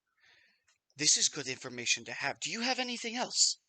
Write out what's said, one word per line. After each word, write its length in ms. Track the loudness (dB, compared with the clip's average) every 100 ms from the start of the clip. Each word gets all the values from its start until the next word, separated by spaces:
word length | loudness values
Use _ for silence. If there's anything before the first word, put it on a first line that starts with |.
| _ _ _ _ _ _ _ _ _ 0
This 200 | 4 4
is 120 | 4
good 180 | 0 -6
information 560 | -6 -6 -4 0 -2 -2
to 80 |
have. 260 | -4 -2 -2
Do 120 | -4
you 100 | -2
have 160 | 0 0
anything 380 | -2 -4 -4 -4
else? 420 | -2 2 2 2